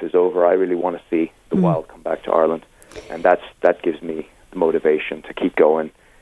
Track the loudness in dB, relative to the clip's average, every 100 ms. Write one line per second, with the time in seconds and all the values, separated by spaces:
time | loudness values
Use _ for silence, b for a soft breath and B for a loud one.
0 | -2 0 2 2 2 2 0 0 -2 -6
1 | -4 -2 -2 -6 _ 0 2 0 -4 -12
2 | -8 -6 -2 2 2 0 -8 B B B
3 | B -2 2 2 -2 -2 0 0 -2 -6
4 | -8 -10 -12 _ _ -2 0 2 0 0
5 | -2 -10 -12 -6 -4 2 4 4 -2 b
6 | b b